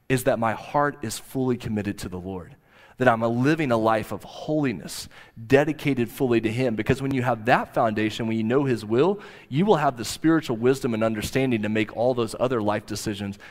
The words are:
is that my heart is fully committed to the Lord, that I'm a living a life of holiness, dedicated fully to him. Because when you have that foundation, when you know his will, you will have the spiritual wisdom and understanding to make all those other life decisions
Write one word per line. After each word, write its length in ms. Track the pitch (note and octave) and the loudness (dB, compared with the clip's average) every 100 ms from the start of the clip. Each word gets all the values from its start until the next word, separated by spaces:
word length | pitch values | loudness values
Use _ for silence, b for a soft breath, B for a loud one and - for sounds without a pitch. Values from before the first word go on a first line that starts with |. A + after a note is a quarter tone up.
| - | -2
is 160 | C3 | 0
that 160 | B2 A2 | 2 0
my 140 | A2+ | 0
heart 440 | G#2 - D3 C#3+ C#3+ | -2 -2 0 0 -2
is 160 | A2+ - | -8 -10
fully 380 | - C3+ B2+ B2 | -8 -4 -2 -2
committed 420 | A#2+ G#2+ G2+ G2+ | -4 -4 -4 -6
to 100 | G2+ | -8
the 100 | F2+ | -10
Lord, 360 | F2+ F#2 D#2 - b b b - | -8 -10 -12 -20 b b b 2
that 100 | B2+ | 2
I'm 140 | A2+ | 4
a 80 | A#2 | 2
living 420 | A#2+ C3 D#3+ D3 | 2 2 2 2
a 60 | A#2 | 2
life 340 | A2 A2 A2 | 4 2 -2
of 120 | G#2 | -10
holiness, 840 | - - - D#3 C#3+ F2+ - - - B B - A2+ | -12 -12 -4 -2 0 -4 -8 -14 -14 B B -18 4
dedicated 600 | C#3 D3+ D3 D3+ B2+ A#2 | 4 4 0 -2 0 -2
fully 320 | - C3 A#2 | 0 2 2
to 100 | A2 | 2
him. 240 | A2+ C3 A2 | 0 0 0
Because 260 | A2 B2 | 0 0
when 120 | C#3 | 0
you 80 | C3+ | 0
have 240 | B2 A#2 A2 | 0 0 2
that 280 | E3 A#3 | 2 2
foundation, 540 | - A#2+ G#2+ G#2+ - A2+ | 0 0 2 -2 -2 -2
when 80 | A2 | -2
you 80 | |
know 200 | A2 C3 C#3 | 2 2 2
his 180 | A2+ | -2
will, 380 | G#2+ A#2 E3 G3+ B B B | 0 2 2 0 B B B
you 180 | C3 G3+ | 0 4
will 120 | E3+ | 4
have 180 | D3 C3 | 2 -2
the 80 | |
spiritual 540 | A2 - D#3+ D#3+ D3+ A2+ | -8 -2 2 2 0 0
wisdom 360 | B2 C3 C3+ | 2 2 0
and 100 | A2+ | 0
understanding 580 | A2+ G#2+ G#2 C3 C3 A#2 | 0 0 -2 0 2 0
to 80 | G#2 | 0
make 260 | A2 A2 - | 0 -2 0
all 180 | A#2+ | 0
those 220 | B2 A2 - | 2 -2 0
other 220 | B2+ B2 | 0 2
life 240 | G#2 G#2 - | 0 -2 -4
decisions 520 | G#2 - G2+ G2+ G2 B | -6 -6 -6 -8 -10 B